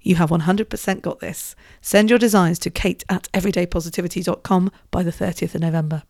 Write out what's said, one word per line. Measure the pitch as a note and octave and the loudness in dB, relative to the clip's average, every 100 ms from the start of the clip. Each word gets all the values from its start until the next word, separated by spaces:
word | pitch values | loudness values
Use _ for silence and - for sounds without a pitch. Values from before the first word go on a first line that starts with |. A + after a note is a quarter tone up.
you | - | 2
have | E3+ D#3+ | 2 4
one | E3+ | 2
hundred | D#3+ G3 A3 | 2 0 -2
percent | - - F#3+ | -6 -4 -4
got | F3 - | -6 -8
this. | - E3+ - - - - | -10 -10 -14 -18 -20 -16
Send | - G3+ G#3+ | 2 4 6
your | A#3+ | 4
designs | A#3 G3+ F3 E3+ | 6 4 4 2
to | - | -4
kate | - F#3+ F3+ - | -2 -4 -4 -4
at | F#3 - | -6 -2
everydaypositivity | G3 F#3+ F3+ F3 F3+ E3 E3 F3 F3 | -2 -2 -2 -2 -2 -4 -6 -4 -4
dot | F3+ - | -4 -6
com | - F#3 F#3 _ _ | 0 2 2 _ _
by | F3+ | -4
the | F3 | -4
thirtieth | - F#3+ E3 F3 | -4 -6 -4 -6
of | E3 | -2
November. | E3 E3 D#3 D#3 - | -2 -2 -2 -6 -8